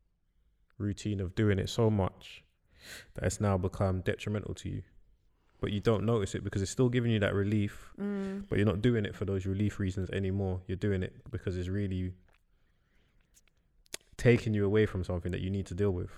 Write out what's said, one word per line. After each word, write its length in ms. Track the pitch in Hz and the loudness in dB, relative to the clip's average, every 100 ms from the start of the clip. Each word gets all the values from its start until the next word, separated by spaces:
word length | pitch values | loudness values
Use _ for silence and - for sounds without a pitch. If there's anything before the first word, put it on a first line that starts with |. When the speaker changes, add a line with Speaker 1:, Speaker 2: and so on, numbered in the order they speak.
| _ _ _ _ _ _ _ - | _ _ _ _ _ _ _ -6
Speaker 1:
routine 420 | 101 98 110 98 | -4 -4 -4 -2
of 140 | 92 | -2
doing 240 | - 107 98 | 2 4 4
it 100 | 101 | 0
so 180 | - 110 | 2 4
much 540 | 107 92 - - - - _ _ - - - - | 4 0 -2 -16 -20 -20 _ _ -20 -18 -18 -14
that 100 | - | -4
it's 160 | - - | -2 0
now 160 | 107 95 | 2 2
become 440 | 92 - 98 92 | 0 0 0 0
detrimental 520 | 90 - - 104 - | -2 -4 -4 -4 -4
to 140 | - 95 | -8 -8
you. 140 | 95 - - - _ _ _ _ _ | -8 -10 -18 -20 _ _ _ _ _
But 120 | - | -4
you 80 | 101 | 0
don't 240 | 104 107 | 2 2
notice 300 | 104 117 95 | 2 0 0
it 80 | - | -4
because 160 | 98 101 | -4 -2
it's 100 | 95 | -2
still 180 | - 127 | 2 2
giving 240 | 123 120 | 4 2
you 80 | 110 | 4
that 140 | 98 | 4
relief, 580 | 95 101 107 101 - - - | 2 2 2 0 -4 -14 -8
Speaker 2:
Mm. 500 | 202 202 196 196 196 | -4 -4 -4 -6 -2
Speaker 1:
but 100 | 104 | 2
you're 80 | 104 | 2
not 160 | 92 | 4
doing 220 | 123 117 104 | 2 2 0
it 80 | |
for 100 | - | -4
those 220 | 98 98 95 | -2 -2 -2
relief 320 | 95 104 - | 0 0 0
reasons 320 | 98 87 92 | -2 -2 -4
anymore. 500 | 98 95 98 95 90 90 | -2 -2 0 -2 -4 -6
You're 100 | 90 | -4
doing 260 | 104 95 | -2 0
it 120 | 92 - - | -2 -8 -12
because 260 | 95 - 90 | -8 -6 -4
it's 120 | 90 | -2
really 440 | 101 101 92 92 90 _ _ _ _ _ _ _ _ _ _ _ _ _ _ _ _ _ - _ - | -2 -2 -2 -4 -8 _ _ _ _ _ _ _ _ _ _ _ _ _ _ _ _ _ -16 _ 2
taking 380 | 123 120 - | 6 6 4
you 100 | 104 | 0
away 220 | 101 107 107 | 4 4 4
from 160 | 95 | 0
something 280 | 90 90 87 | -2 -4 -2
that 80 | 90 | -4
you 100 | 92 | -2
need 160 | 98 92 | -4 -4
to 80 | |
deal 160 | 87 101 | 0 0
with. 200 | 90 95 | 0 -4